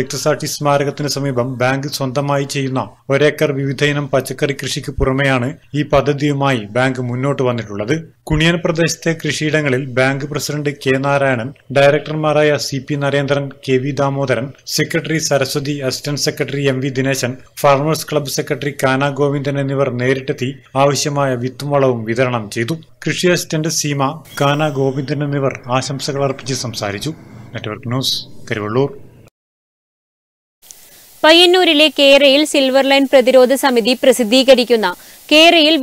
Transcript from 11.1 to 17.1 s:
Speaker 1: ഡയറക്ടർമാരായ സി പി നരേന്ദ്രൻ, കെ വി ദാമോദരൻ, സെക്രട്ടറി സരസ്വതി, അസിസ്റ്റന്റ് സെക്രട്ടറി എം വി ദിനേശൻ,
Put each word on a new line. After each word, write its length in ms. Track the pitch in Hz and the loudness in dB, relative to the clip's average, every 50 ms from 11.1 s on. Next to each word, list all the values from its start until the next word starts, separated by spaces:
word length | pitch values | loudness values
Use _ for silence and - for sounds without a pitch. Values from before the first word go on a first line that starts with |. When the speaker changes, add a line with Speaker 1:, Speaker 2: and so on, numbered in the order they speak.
| 139 139 139 135 131 117 110 139 - _ _ - 127 | 0 2 2 0 0 0 -4 -6 -10 _ _ -2 2
Speaker 1:
ഡയറക്ടർമാരായ 760 | 139 139 143 143 151 147 - 156 156 156 151 147 151 151 151 147 131 - | 4 6 6 4 4 0 -4 -6 -2 0 0 2 2 2 2 2 0 -2
സി 120 | - - 135 131 | -4 -8 -8 -6
പി 80 | - 147 143 143 | -6 -6 -4 -2
നരേന്ദ്രൻ, 420 | 139 135 143 143 135 143 139 143 135 - - - | 0 0 0 0 0 -2 -2 -2 -6 -10 -10 -4
കെ 100 | - 131 127 127 | 0 0 0 0
വി 80 | 143 139 139 | 0 -2 -2
ദാമോദരൻ, 480 | 139 139 139 139 139 131 127 110 123 143 - _ - - - | -2 -2 -2 -2 -2 0 0 -2 -2 -6 -10 _ -12 -6 -4
സെക്രട്ടറി 420 | - 151 147 - 165 156 - 160 156 156 | -4 -2 -2 -2 -4 -4 -2 -4 -2 0
സരസ്വതി, 480 | - 147 139 151 143 - 147 139 143 147 143 135 131 | 2 2 2 2 0 -4 -4 -4 -4 -6 -4 -4 -4
അസിസ്റ്റന്റ് 340 | 127 - - 147 147 131 - | -6 -4 -6 -6 -4 -2 -2
സെക്രട്ടറി 360 | 156 151 - 147 123 135 143 143 139 131 | -2 -2 -2 -4 -4 -4 -2 0 0 0
എം 60 | 127 127 | 0 -2
വി 60 | 143 127 135 | -4 -2 -2
ദിനേശൻ, 360 | 131 135 | -2 0